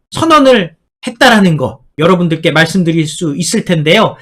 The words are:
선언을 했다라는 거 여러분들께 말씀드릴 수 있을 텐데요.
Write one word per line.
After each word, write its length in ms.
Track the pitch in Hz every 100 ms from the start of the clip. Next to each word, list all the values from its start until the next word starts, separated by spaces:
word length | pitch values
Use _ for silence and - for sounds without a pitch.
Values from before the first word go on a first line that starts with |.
| _
선언을 640 | - 320 302 269 233 170 - _ _
했다라는 520 | - 233 262 220 190 151
거 240 | 120 - _ -
여러분들께 540 | 165 175 175 160 160
말씀드릴 560 | 151 165 196 165 165 156
수 260 | - 165 143
있을 280 | 175 220
텐데요. 500 | - 170 151 208 196 -